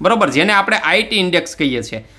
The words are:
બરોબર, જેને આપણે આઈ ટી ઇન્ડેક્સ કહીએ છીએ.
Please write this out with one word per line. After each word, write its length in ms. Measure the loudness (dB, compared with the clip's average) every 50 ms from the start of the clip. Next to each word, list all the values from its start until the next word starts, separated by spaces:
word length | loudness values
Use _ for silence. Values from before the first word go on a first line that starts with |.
બરોબર, 280 | 0 0 2 2 2 2
જેને 220 | 2 2 2 4
આપણે 240 | 2 2 2 2 -2
આઈ 260 | 0 0 0 0 0
ટી 140 | 0 0 -2
ઇન્ડેક્સ 400 | -2 0 0 0 -2 -2 -4 -4
કહીએ 260 | -4 -2 -2 -2 -4
છીએ. 160 | -6 -8 -10 -12 -14 -16 -20